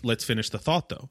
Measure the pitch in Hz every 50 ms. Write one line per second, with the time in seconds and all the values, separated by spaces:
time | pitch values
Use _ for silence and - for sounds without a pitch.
0 | - 117 113 - - - 117 110 107 - - 107 - 156 165 175 - - - -
1 | - -